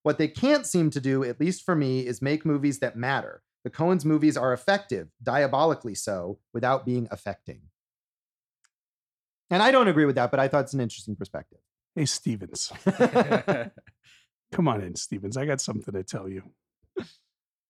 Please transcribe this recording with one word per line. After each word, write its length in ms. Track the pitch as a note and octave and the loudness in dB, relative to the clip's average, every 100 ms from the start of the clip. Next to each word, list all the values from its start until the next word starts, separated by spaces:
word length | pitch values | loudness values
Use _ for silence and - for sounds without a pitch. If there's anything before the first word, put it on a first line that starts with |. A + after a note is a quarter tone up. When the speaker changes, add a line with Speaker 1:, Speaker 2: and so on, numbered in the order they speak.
Speaker 1:
What 140 | D3+ D3 | -2 0
they 100 | D3+ | -2
can't 360 | - C4 D4 A#3+ | 0 2 2 2
seem 200 | F3+ D#3+ | 0 2
to 100 | C#3 | 0
do, 240 | C3 C3+ | 0 0
at 160 | B2+ A#2+ | -2 -2
least 240 | D#3+ F#3 | -2 -2
for 100 | - | -2
me, 320 | E3 C3+ C3 B2 | 0 0 0 -2
is 160 | A#2+ | -4
make 240 | C3+ D#3 D#3 | -2 0 0
movies 320 | C#3+ C#3+ C3 | 0 0 0
that 180 | A#2+ A#2 | -4 -4
matter. 460 | B2+ C3+ - - _ _ | -2 -2 -4 -12 _ _
The 60 | A#2+ | -10
Coens' 340 | - E3 F#3 | -2 2 2
movies 320 | D3 D3+ D3+ C3 | 2 4 4 4
are 160 | B2+ | 0
effective, 560 | B2 - G3+ - G2 E2 _ | 0 0 0 -2 -6 -6 _
diabolically 760 | A#2 C3 C#3 C3+ D#3+ C#3+ A#2 G2 | -2 0 2 2 2 2 -4 -8
so, 420 | - F#2+ F2 G2+ _ | -4 -4 -6 -10 _
without 340 | A#2+ B2 C3+ B2+ | -2 0 0 0
being 220 | B2 A#2 | -2 -4
affecting." 520 | G2+ - G2 - B1+ D2+ _ _ _ _ _ _ _ _ _ _ _ _ _ _ _ _ _ _ | -8 -10 -10 -14 -18 -20 _ _ _ _ _ _ _ _ _ _ _ _ _ _ _ _ _ _
And 120 | F3 | 4
I 80 | A3+ | 6
don't 160 | C4 A3 | 6 6
agree 160 | D#3 | 6
with 100 | D3 | 4
that, 160 | B2+ B2 | 2 2
but 80 | C3+ | 2
I 80 | C3+ | 2
thought 160 | D3 | 2
it's 100 | C3+ | 0
an 60 | C#3 | -2
interesting 360 | A#2 - - G#2 | -4 -6 -10 -10
perspective. 420 | G2 D2 - _ _ _ _ - | -10 -12 -14 _ _ _ _ -4
Speaker 2:
Hey, 100 | C#3 | -4
Stevens. 680 | - - A2 F#2 - - - | -2 -4 -6 -8 -10 -10 -2
Speaker 1:
<laughs> 60 | - - B3 - B3 A3+ - D3 D3+ - - _ _ _ _ _ _ | -2 2 2 4 2 0 0 -2 -4 -12 -20 _ _ _ _ _ _
Speaker 2:
Come 160 | - D#3+ | 0 0
on 120 | G#2+ | 0
in, 120 | F#2 | -4
Stevens. 420 | F2+ - G2+ G2 B2 | -10 -10 -8 -6 -4
I 100 | D3 | -4
got 140 | C#3 | -4
something 340 | - G#2+ - | -4 -8 -6
to 80 | G2 | -8
tell 260 | F#2 A2+ G2 | -8 -10 -10
you. 140 | F#2+ - _ _ _ _ - - _ _ _ _ _ | -12 -14 _ _ _ _ -14 -14 _ _ _ _ _